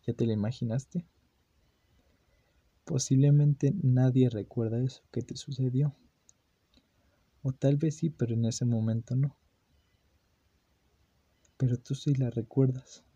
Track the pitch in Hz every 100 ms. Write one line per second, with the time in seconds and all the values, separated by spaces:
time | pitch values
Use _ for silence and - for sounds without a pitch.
0 | - 117 117 107 104 - 120 120 - 175
1 | 170 _ _ _ _ _ _ _ _ _
2 | _ _ _ _ _ _ _ _ - 131
3 | - 135 143 147 147 139 139 202 135 127
4 | 127 127 127 110 98 - 113 117 131 -
5 | _ - 117 123 - 131 127 127 147 -
6 | _ _ _ _ _ _ _ _ _ _
7 | _ _ _ _ 135 131 139 143 160 147
8 | 165 - 117 113 113 - 123 117 110 113
9 | - 131 139 _ _ _ _ _ _ _
10 | _ _ _ _ _ _ _ _ _ _
11 | _ _ _ _ _ _ 127 123 - 135
12 | - 135 123 117 - - 131 127 - -
13 | _